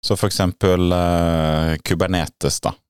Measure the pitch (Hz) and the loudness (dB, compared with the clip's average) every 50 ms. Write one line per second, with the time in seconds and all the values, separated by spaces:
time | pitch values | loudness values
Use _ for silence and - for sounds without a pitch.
0 | - - 104 95 - 101 - - 98 90 90 _ - 95 90 90 90 87 90 90 | -2 -2 -2 0 0 -2 0 0 -2 -2 -2 _ 2 2 2 4 2 2 2 2
1 | 90 87 87 85 85 85 85 82 80 78 78 78 80 80 80 80 - - - 82 | 2 2 2 2 2 2 0 0 0 0 0 0 0 0 -2 -4 -2 -4 -2 0
2 | - 90 92 87 78 76 _ _ - 71 - - - 53 50 _ _ _ | 0 0 0 -2 -2 -4 _ _ -4 -2 -2 -2 -4 -6 -6 _ _ _